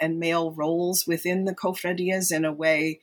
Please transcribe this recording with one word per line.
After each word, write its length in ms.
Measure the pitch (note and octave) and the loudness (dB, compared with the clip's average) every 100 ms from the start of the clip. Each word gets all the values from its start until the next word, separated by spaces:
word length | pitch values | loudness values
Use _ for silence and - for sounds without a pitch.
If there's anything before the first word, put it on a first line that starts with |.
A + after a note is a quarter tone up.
and 180 | D#3+ E3 | 0 0
male 320 | E3 E3+ E3 | 2 2 0
roles 560 | D#3+ D3+ E3 F3 F#3 - | -2 0 0 0 0 0
within 380 | E3 F3+ F#3 F#3+ | -2 0 0 0
the 100 | F#3 | -2
cofradias 760 | F#3+ F#3 F3+ F3+ F3+ F#3+ F#3 | -4 -2 -4 -2 0 0 0
in 140 | D#3 | 0
a 80 | D#3+ | 0
way 480 | D3+ D#3+ D#3 D#3+ D#3 | 0 2 2 0 -4